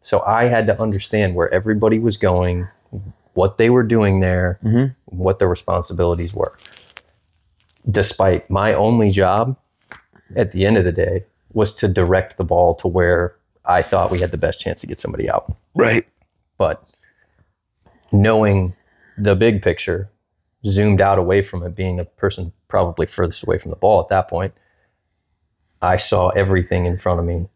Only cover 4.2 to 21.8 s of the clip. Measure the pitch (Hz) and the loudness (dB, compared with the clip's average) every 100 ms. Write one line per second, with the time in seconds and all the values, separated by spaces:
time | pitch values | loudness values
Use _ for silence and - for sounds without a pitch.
4.2 | 92 90 90 90 113 117 135 131 - 87 | 2 0 -2 -2 0 0 0 -4 -14 -4
5.2 | 92 95 95 87 - 87 90 87 87 85 | -2 0 0 -2 -2 -4 -4 -2 -2 -2
6.2 | 85 98 - - - - - - _ _ | -4 -4 -6 -6 -20 -20 -20 -20 _ _
7.2 | _ _ _ _ _ _ - 104 95 - | _ _ _ _ _ _ -4 -2 -2 0
8.2 | 98 90 - 98 104 73 104 117 107 98 | 2 2 0 -2 0 2 2 2 2 2
9.2 | 92 98 120 131 _ _ _ - _ _ | 2 2 -2 -6 _ _ _ -20 _ _
10.2 | _ - 95 92 98 110 90 80 87 95 | _ -4 -2 0 2 4 2 2 0 0
11.2 | - _ _ 110 104 - 104 95 87 92 | -6 _ _ -2 -2 0 -2 2 2 2
12.2 | 92 - 87 87 87 85 92 87 87 87 | 0 -6 -2 2 2 2 -2 0 2 2
13.2 | 90 _ _ _ - 90 82 95 90 90 | -2 _ _ _ -2 0 0 -2 0 -2
14.2 | 87 85 80 - - 82 - - - - | -4 -4 -6 -4 -8 -8 -10 -12 -10 -8
15.2 | - - - - _ - 117 113 - _ | -4 -4 -6 -14 _ -2 0 0 -4 _
16.2 | _ _ _ _ 87 80 _ _ _ _ | _ _ _ _ -4 -4 _ _ _ _
17.2 | _ _ _ _ _ _ _ _ _ 104 | _ _ _ _ _ _ _ _ _ 2
18.2 | 107 110 107 98 92 90 _ _ _ - | 4 4 4 2 0 -6 _ _ _ -4
19.2 | 104 95 113 104 92 82 - 87 98 _ | 0 4 4 2 0 -4 -4 -6 -6 _
20.2 | _ _ _ _ 104 98 104 98 98 95 | _ _ _ _ -2 2 4 4 4 2
21.2 | 90 98 98 90 87 90 | 2 0 0 -8 -10 -6